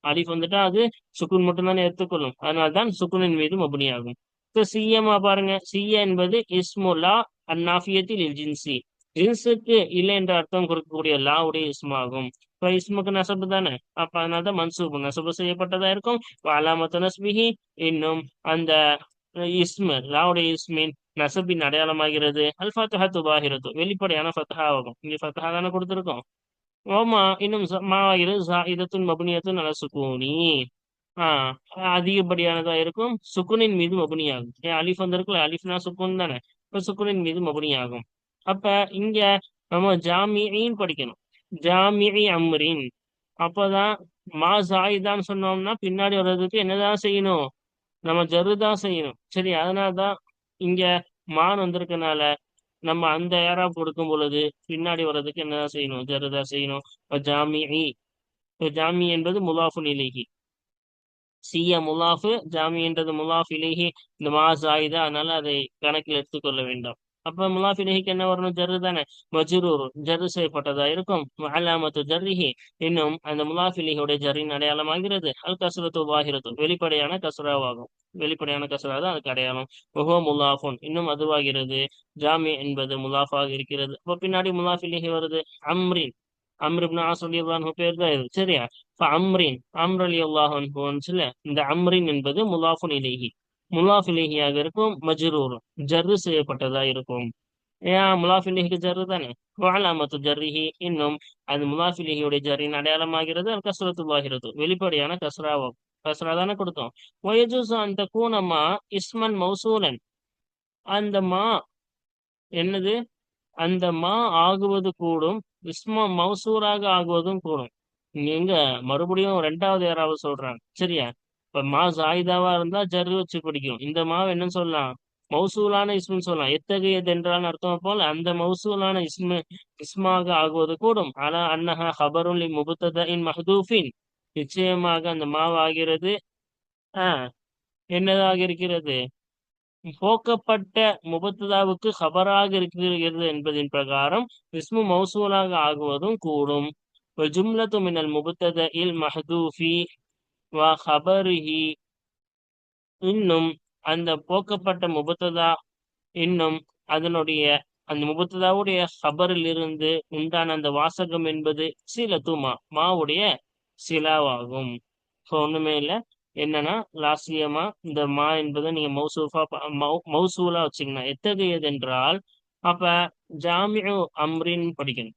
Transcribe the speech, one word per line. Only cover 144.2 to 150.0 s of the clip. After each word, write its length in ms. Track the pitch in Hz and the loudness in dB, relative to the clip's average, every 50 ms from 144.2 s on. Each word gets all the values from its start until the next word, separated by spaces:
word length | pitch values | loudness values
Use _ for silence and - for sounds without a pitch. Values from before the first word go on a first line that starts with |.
| 247 233 _ _ _ _ - | -2 -4 _ _ _ _ -10
இஸ்மு 200 | 165 151 - 220 | -10 -8 -2 0
மௌசூலாக 800 | 226 220 196 180 180 196 185 - 208 208 202 196 196 190 185 180 | 0 2 4 4 2 2 0 0 -2 0 2 2 2 2 2 2
ஆகுவதும் 600 | 170 151 147 151 147 151 147 143 143 160 202 226 208 | 2 2 2 0 0 -2 -2 -2 -2 0 -2 -2 -2
கூடும். 540 | - 165 151 147 143 143 147 147 143 151 151 _ _ _ _ _ _ _ _ - | -2 -2 0 0 0 0 0 -2 -2 -4 -8 _ _ _ _ _ _ _ _ -2
வ 60 | 156 | -2
ஜும்லத்து 580 | 156 151 180 190 220 226 220 226 214 214 214 | 0 2 0 0 2 2 0 0 0 0 0
மினல் 260 | 190 180 175 165 156 156 | 0 0 0 0 -2 0
முபத்ததஇல் 880 | 151 151 147 165 170 _ 180 170 170 170 160 160 - 165 175 180 170 | -2 -2 -2 -4 -6 _ -2 0 0 0 -2 -2 -2 -2 -2 -2 0
மஹ்தூஃபி 920 | 165 156 147 143 160 151 147 165 170 165 160 - - 165 165 170 175 170 175 - _ | 0 -2 -2 -4 -4 -6 -2 -2 0 0 -2 -2 -2 0 0 0 0 -2 -4 -8 _